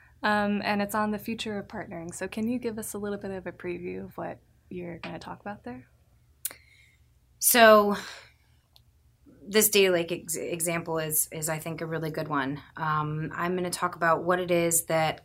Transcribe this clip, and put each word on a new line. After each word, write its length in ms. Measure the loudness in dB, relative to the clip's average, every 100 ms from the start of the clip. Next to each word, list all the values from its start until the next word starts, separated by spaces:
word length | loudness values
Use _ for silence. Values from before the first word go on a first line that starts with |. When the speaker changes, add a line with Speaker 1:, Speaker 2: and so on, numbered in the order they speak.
| -20 _
Speaker 1:
Um, 380 | 0 2 2 2
and 200 | 2 0
it's 120 | 0
on 180 | 0 0
the 60 | -2
future 380 | -4 -6 -6 -8
of 120 | -8
partnering. 440 | -10 -10 -10 -10
So 160 | -8 -6
can 180 | -2 -2
you 120 | -2
give 200 | -4 -6
us 140 | -8
a 40 | -6
little 180 | -6 -6
bit 140 | -6
of 160 | -8 -10
a 60 |
preview 520 | -10 -8 -8 -8 -10
of 140 | -10 -10
what 200 | -10 -10 _ _ -14
you're 300 | -12 -10 -12
gonna 220 | -12 -12
talk 200 | -12 -12
about 220 | -12 -12
there? 220 | -14 -16 -18 _ _ _ _ _ -10 -10 _ _ _ _ _ _ _ -2
Speaker 2:
So 580 | 4 8 10 10 8 0 -6 -16 -20 _ _ _ _ _ _ _ _ _ -20 -20 -2
this 200 | 2 4
data 240 | 6 6
lake 200 | 4 0
ex-, 240 | -6 -6 -6
example 640 | -4 -4 -2 -2 -2 -4
is, 300 | 0 -2 -2
is, 160 | -4 -4
I 100 | -4
think, 220 | -6 -6
a 60 | -4
really 240 | -4 -4
good 180 | -4 -2
one. 320 | -2 -2 -6 -10 -6
Um, 540 | -2 0 -2 -4 -6
I'm 220 | -4 -2 -2
gonna 140 | -2
talk 260 | -2 -4 0
about 280 | 2 2
what 140 | 2 0
it 120 | 2
is 340 | 2 4 2 2
that 380 | 2 2 -2